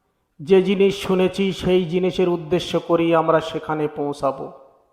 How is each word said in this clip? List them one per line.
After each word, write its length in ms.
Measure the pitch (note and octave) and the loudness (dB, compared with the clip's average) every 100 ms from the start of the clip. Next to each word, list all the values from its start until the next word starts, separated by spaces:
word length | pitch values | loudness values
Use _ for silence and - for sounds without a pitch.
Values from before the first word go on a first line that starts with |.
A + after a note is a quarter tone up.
| _ _ _ _ | _ _ _ _
যে 200 | D3 F#3+ | 2 4
জিনিস 420 | F3+ G3 G3 F#3+ | 4 2 2 0
শুনেছি 500 | - F#3 F#3 F#3 G3 | -2 0 0 0 -2
সেই 320 | F3 F3+ F#3 E3+ | -2 0 2 2
জিনিসের 440 | F3+ F3+ F3 F3 | 0 0 0 0
উদ্দেশ্য 500 | E3+ D3+ F3 - E3+ | 0 -2 -4 -2 -4
করেই 360 | - E3+ E3 E3 | 0 2 4 2
আমরা 260 | D#3+ D#3+ | 4 2
সেখানে 460 | - D#3 - D#3 D3 | 0 -8 -6 -4 -4
পৌঁছাবো। 640 | D#3 C#3+ C#3 C3+ B2+ C#3+ - - _ _ | -4 -6 -4 -4 -4 -12 -16 -20 _ _